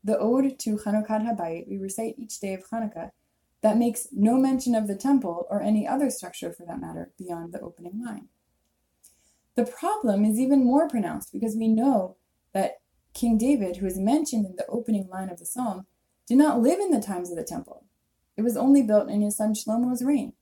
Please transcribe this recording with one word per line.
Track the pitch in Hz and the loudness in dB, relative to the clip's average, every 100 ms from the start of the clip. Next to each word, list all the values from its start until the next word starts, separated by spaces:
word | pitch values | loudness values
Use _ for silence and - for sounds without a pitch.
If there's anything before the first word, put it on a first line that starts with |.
| 202 | 0
the | 220 | 0
ode | 214 254 269 262 | 2 2 2 -2
to | - 208 | -4 -4
Chanukah | 214 214 214 | -2 -2 -2
Habayit | 214 226 208 170 165 - | -2 -2 -4 -6 -8 -8
we | 196 | -10
recite | 190 190 226 220 | -8 -6 -8 -8
each | 220 - | -14 -10
day | 196 | -8
of | 190 - | -8 -8
Hanukkah, | 226 220 165 196 _ _ _ _ _ | -6 -6 -8 -16 _ _ _ _ _
that | 214 214 | 2 4
makes | 240 233 - | 2 -2 -8
no | - 208 254 | 2 4 4
mention | 269 262 247 226 | 4 2 0 0
of | 208 | 0
the | 196 | -2
temple | 269 277 185 170 - | 2 2 2 -6 -4
or | 202 | -2
any | 208 214 - | 2 2 2
other | 262 285 | 0 0
structure | - 180 - 170 | -2 -12 -10 -10
for | 165 170 | -12 -12
that | 170 | -12
matter | 165 165 170 _ | -10 -12 -14 _
beyond | 180 170 170 | -10 -10 -10
the | 175 | -12
opening | 175 - 175 202 | -14 -16 -12 -10
line. | 240 208 - _ _ _ _ _ _ _ _ _ _ _ _ - | -10 -10 -14 _ _ _ _ _ _ _ _ _ _ _ _ -4
The | |
problem | 226 - 349 427 254 196 214 | -4 -2 -4 -2 0 2 2
is | 214 | 2
even | 262 277 247 | 4 4 4
more | 277 320 | 4 2
pronounced | 240 170 151 - | 0 -4 -6 -10
because | - 233 214 | -6 -4 0
we | 226 | 2
know | 220 262 233 185 - _ _ _ | 4 4 2 0 -10 _ _ _
that | 196 190 - _ _ _ | -4 -4 -6 _ _ _
King | - 233 220 | -4 2 2
David, | 240 285 190 180 | 4 2 0 -2
who | 190 | -4
is | 180 | 0
mentioned | 196 294 311 233 190 | 2 2 2 -2 -2
in | 185 | -4
the | - | -6
opening | 240 226 208 190 | -6 -2 -2 -2
line | 190 190 | -8 -10
of | 175 | -10
the | 170 | -12
psalm, | 240 247 185 190 _ _ _ - | -6 -6 -6 -12 _ _ _ 2
did | 254 | 6
not | 302 247 | 6 6
live | 233 370 | 2 2
in | 403 | 2
the | 262 | 0
times | 202 180 180 | 0 -6 -6
of | 170 | -8
the | 160 | -8
temple. | 170 - - _ _ _ _ _ - | -10 -12 -20 _ _ _ _ _ -2
It | |
was | 226 214 | -2 2
only | 262 277 | 6 6
built | 226 208 - | 8 4 4
in | 208 | 0
his | 208 208 | 0 0
son | 214 | 0
Shlomo's | 214 - 226 247 247 | -2 -2 0 0 0
reign. | 247 285 196 - | 0 0 -2 -10